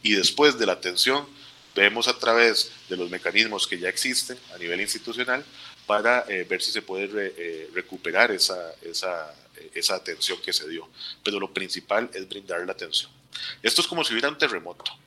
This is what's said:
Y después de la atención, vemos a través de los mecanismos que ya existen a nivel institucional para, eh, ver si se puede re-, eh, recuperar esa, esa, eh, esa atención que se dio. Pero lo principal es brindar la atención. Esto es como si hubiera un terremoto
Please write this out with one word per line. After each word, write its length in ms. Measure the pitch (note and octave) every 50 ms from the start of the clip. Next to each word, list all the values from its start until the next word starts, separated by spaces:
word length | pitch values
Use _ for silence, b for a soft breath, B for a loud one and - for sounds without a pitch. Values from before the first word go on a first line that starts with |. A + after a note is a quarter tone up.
Y 100 | - G#2+ G#2
después 440 | G2 F2+ - - - D3 D3+ C3 B2
de 60 | A2+
la 80 | G2
atención, 540 | F2+ - - F2+ F2+ - - B2+ C3 C#3+ D3 C#3+ B B B B B B - - -
vemos 320 | G2 G2 G2+ G#2 A#2 A#2 B2
a 100 | A#2+ -
través 540 | - A#2 A2+ A#2 A#2 A#2 G#2+ - - - - - - -
de 80 | F#2+
los 120 | F2+ F2+ F2
mecanismos 580 | F2+ F2+ - F2 F2 G#2 A2+ A2 G#2+ G2 - -
que 100 | G2+ F2
ya 100 | F2 F#2
existen 480 | - - - C3 B2+ - - - B2+ B2 - -
a 60 | F2 F2
nivel 220 | F2 E2+ F2 F#2
institucional 640 | G2+ G#2 - A2 - A#2+ A2+ A#2 B2+ B2+ B2+ C3+ D3 - B B B B B B -
para, 380 | - G#2 G#2 G#2 A#2 B2 B2 - -
eh, 160 | G2+ F#2 F2+ -
ver 120 | F#2+ F#2
si 120 | - -
se 100 | - G#2+
puede 240 | F#2 - F#2+ F#2+ G2+
re-, 280 | G2 G#2 G#2+ G2+ F#2+ -
eh, 340 | E2+ E2+ E2+ E2 D#2+ D#2+ -
recuperar 600 | D#2+ F2+ F2 - F#2 F2 - E2+ E2 F#2+ A#2 A#2+
esa, 400 | G#2 F2+ - - F#2+ F2+ E2+ E2 D#2 -
esa, 500 | D#2+ E2+ E2 - F#2+ F#2 F2+ E2 D#2 D2+ D2 D2 - _ _
eh, 140 | - D#2+ D#2+ -
esa 200 | E2+ E2 - G2
atención 440 | F2+ - - E2 - - - F#2 F2 -
que 80 | -
se 140 | F2 - D#2 D#2
dio. 200 | E2 E2 D#2 - B B B B B B
Pero 160 | _ G#2+ G2+ G2
lo 140 | G2 F#2+
principal 580 | - G2 G2 F2+ - F#2 - - G2+ G#2+ A#2+ A#2+ -
es 140 | G2 F#2+ F#2
brindar 380 | - G2+ G2 F#2 F2 E2+ F2+
la 60 | F#2
atención. 400 | G2 - F#2 D#2+ - - - - - _ _ _ B B B B B B
Esto 200 | - A2+ - E4
es 40 | -
como 160 | - F3+ E3
si 100 | D3 -
hubiera 160 | A#2 A2 B2 C#3+
un 100 | D3+ D3
terremoto 520 | D#3+ C3+ A2 F2 E2 F2 F2+ _ - - - - _